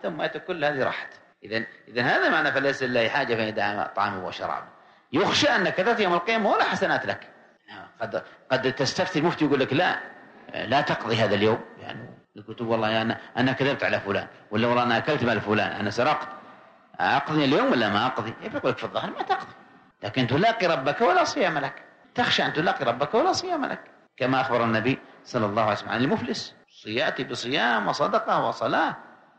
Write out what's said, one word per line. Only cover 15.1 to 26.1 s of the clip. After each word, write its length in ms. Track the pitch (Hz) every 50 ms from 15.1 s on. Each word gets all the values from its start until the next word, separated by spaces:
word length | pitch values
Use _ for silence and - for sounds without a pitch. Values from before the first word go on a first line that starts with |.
| 151 143 -
مال 180 | 120 113 104
فلان، 300 | - 104 104 107 98 87
أنا 180 | 80 101 104 101
سرقت، 380 | 104 - 120 - - - - - - - - - - - - - - - _ _ - -
أقضي 460 | 87 92 113 139 139 - 156 156 147
اليوم 260 | 131 139 190 254 277
ولا 180 | 240 131 113 104
ما 160 | 101 101 113
أقضي؟" 280 | 131 - - 104 110 - -
يقول 200 | 170 214 254 285 - 139
لك: 60 | 120 -
"في 60 | -
الظاهر 260 | 104 95 104 117 185
ما 120 | 285 -
تقضي"، 320 | 381 - 381 381 - - - - - - - - - _ _ _ -
لكن 240 | 104 - - 127 123
تلاقي 400 | 131 147 196 233 220 220 185 170
ربك 340 | 165 151 139 143 135 -
ولا 220 | 226 254 320 370 320
صيام 340 | - - 302 220 170 160 147
لك، 260 | 135 135 - - - - - _ - - _
تخشى 300 | - 247 131 - - 165
أن 80 | 135 -
تلاقي 320 | 147 131 - - - 143
ربك 280 | 117 120 123 143 143 -
ولا 200 | 226 302 370 359
صيام 320 | - - 370 359 311 262
لك، 140 | - - - - - - - _ _ _ -
كما 240 | 127 127 135 131
أخبر 220 | 131 - 117 120 117
النبي 360 | 117 110 110 107 123 135 - - - - - -
صلى 200 | - - 123 107
الله 160 | 101 101 113
عليه 120 | 110 107 101
وسلم 160 | 101 - -
عن 140 | 101 113 123
المفلس: 520 | 143